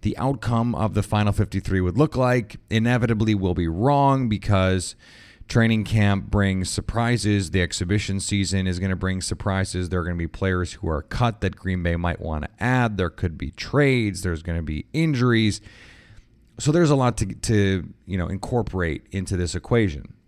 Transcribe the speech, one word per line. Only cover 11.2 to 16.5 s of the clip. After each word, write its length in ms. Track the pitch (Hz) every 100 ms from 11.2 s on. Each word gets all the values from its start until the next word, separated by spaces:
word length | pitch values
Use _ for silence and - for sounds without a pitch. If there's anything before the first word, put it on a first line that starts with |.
| 120 104
that 160 | 98 -
Green 260 | 92 90
Bay 140 | 87 85
might 240 | 87 85
wanna 260 | 82 78 73 _
add. 340 | 120 127 120 101
There 140 | 90
could 280 | - 92 78
be 140 | 71
trades. 680 | - - 135 143 127 107 87
There's 200 | 95 82
gonna 220 | 80 85
be 220 | 78 76 -
injuries. 680 | 151 165 135 123 117 110 101 - - - - - - _ _ _